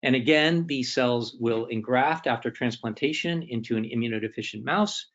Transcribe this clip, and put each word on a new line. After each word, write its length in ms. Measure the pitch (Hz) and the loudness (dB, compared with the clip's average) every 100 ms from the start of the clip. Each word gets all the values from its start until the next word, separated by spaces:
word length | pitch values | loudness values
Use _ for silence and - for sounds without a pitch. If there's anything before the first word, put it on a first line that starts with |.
And 120 | 139 | 2
again, 520 | 127 123 151 156 170 165 | 2 6 6 6 2 0
these 280 | 139 123 | -2 -2
cells 420 | - 123 120 113 - | 2 2 2 -2 -2
will 260 | 117 113 117 | 0 0 -2
engraft 600 | 113 110 127 143 160 - | -4 0 2 2 2 0
after 240 | 120 123 | 0 -2
transplantation 920 | - 123 113 113 110 143 156 170 170 | -2 -4 -2 -6 -2 -2 -2 -2 -4
into 340 | 165 117 110 113 | -4 -8 -2 -2
an 80 | |
immunodeficient 760 | 110 120 117 110 107 - 110 104 | -2 -2 -2 -2 -6 -6 -10 -8
mouse 440 | 123 175 208 - - | -2 0 0 -2 -12